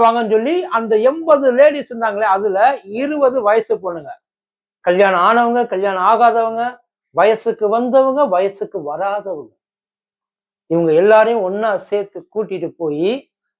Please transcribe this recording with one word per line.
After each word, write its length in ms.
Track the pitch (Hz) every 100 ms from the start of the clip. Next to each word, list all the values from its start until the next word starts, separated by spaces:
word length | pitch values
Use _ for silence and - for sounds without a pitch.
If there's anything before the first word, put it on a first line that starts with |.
வாங்கன்னு 320 | 226 233 220
சொல்லி, 200 | 220 240 349 349 226
அந்த 160 | 226 214 240
எண்பது 380 | 320 330 294 269 247
லேடிஸ் 320 | 302 285 -
இருந்தாங்களே, 360 | 233 226 202 214
அதுல 240 | 196 208 190 247 269 196 214
இருபது 380 | 285 302 262 262 208
வயசு 260 | 226 220 214
பொண்ணுங்க, 300 | 180 170 135 - _ _ _ _ _ _
கல்யாணம் 400 | - 180 196 180 190
ஆனவங்க, 360 | 233 233 240 233
கல்யாணம் 340 | 185 196 185 190
ஆகாதவங்க, 500 | 226 233 226 226 226 240 247 _ _ _ 160
வயசுக்கு 500 | 202 220 226 - 208
வந்தவங்க, 480 | 226 247 262 269 262 277
வயசுக்கு 440 | 180 196 196 190 185 147
வராதவங்க, 640 | 156 196 208 196 - 110 _ _ _ _ _ _ _ _ _ _ _ -
இவங்க 180 | 165 165 156
எல்லாரையும் 420 | 202 214 220 233 185
ஒண்ணா 220 | 202 220 190 -
சேர்த்து 280 | 208 202 175 175
கூட்டிட்டு 360 | 214 185 185 160 -
போய் 320 | 160 147 180 269 - _ _